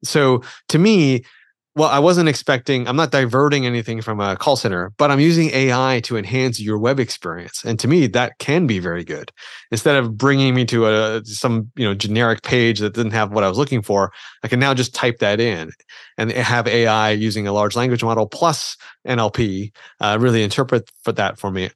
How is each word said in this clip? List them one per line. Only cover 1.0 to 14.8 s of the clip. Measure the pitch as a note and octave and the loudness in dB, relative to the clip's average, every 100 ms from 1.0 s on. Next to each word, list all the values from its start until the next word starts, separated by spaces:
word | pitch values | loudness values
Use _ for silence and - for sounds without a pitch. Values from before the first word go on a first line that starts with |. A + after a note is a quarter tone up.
| C#3+ C3 - _ _ _ _ | 4 2 -4 _ _ _ _
well, | - D3+ | 0 2
I | C#3 | 4
wasn't | D#3 F3 D#3+ | 4 4 2
expecting, | C#3 - C3+ B2 C3+ B2 | 0 0 -2 0 -2 0
I'm | C3 | 0
not | D#3+ | 0
diverting | C#3+ B2+ B2 D3 C#3+ B2+ | 2 2 2 2 2 0
anything | A#2+ A2+ A2+ | -4 -4 -8
from | A2 G#2+ | -6 -4
a | G2+ | -2
call | F#2+ - C3+ | -2 0 0
center, | A#2 F2+ F#2 G#2 | 0 -4 -6 0
but | D3 | 2
I'm | C#3 | 4
using | D#3 E3 D#3+ | 4 4 2
A | C3 C3+ | 0 0
I | B2 C3 B2+ | 2 0 0
to | A2+ A#2 | -2 -6
enhance | F#2+ B2+ C3 A#2 | -4 -2 -2 -2
your | G#2+ G#2+ | -4 -2
web | A2+ C3+ | 0 0
experience. | A#2+ - F2 E2+ F2 - - | -2 -4 -10 -10 -12 -12 -6
And | A2+ | -4
to | A#2+ | 2
me, | F3 C3 | 4 4
that | G#2+ B2 - | 0 -2 -6
can | - D3+ E3 | -2 0 2
be | G2+ | -2
very | F2 E2+ | -4 -6
good. | E2 D2+ - _ - - - | -8 -12 -12 _ -20 -20 -8
Instead | A2+ - C#3+ | -2 2 2
of | A#2 G#2+ | 2 0
bringing | C3 C#3 C3+ | 2 4 4
me | B2+ | 2
to | A#2+ A#2+ A2+ | 0 2 2
a, | G#2+ A2 A2+ A2 | 2 0 -4 -8
some, | G#2 C3 A2+ A2 - | -6 -2 -2 -4 -4
you | A2+ | -4
know, | |
generic | G2 G#2 G#2+ A#2+ A2+ | -2 -2 0 2 0
page | - B2+ A#2 G#2+ | 0 2 2 0
that | G#2 | -2
didn't | A2+ A2+ | -2 -2
have | A2 G#2 | -2 -2
what | G#2 | 0
I | G2 | 0
was | F#2+ | 0
looking | C#3+ B2+ | -2 -2
for, | G2+ G2 G2 - - - | 0 0 0 -4 -20 -12
I | A#2 | -4
can | B2 | 0
now | C3+ | 2
just | C3 | 2